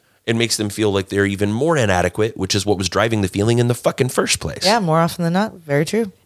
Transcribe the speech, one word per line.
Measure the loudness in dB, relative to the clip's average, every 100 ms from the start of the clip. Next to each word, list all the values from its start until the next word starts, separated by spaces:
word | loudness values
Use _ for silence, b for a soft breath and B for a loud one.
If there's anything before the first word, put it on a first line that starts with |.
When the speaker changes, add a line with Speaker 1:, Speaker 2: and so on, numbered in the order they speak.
| b b -4
Speaker 1:
It |
makes | 0 0 -2
them | -4
feel | -2 0
like | 0 0
they're | 0 0
even | 0 -2
more | 0 0 2
inadequate, | 2 2 0 0 -2 -2
which | -2 -2
is | 0
what | -2
was | 0
driving | 0 2 0
the | 0
feeling | 0 2 2
in | 2
the |
fucking | 0 -2 -2 -2
first | -2 -2 -2
place. | -6 -4
Speaker 2:
Yeah, | 0 0
more | 2 2
often | 2 0
than | -2
not. | 0 -2
Very | -6 -2 0
true. | 0 -2 -4 -8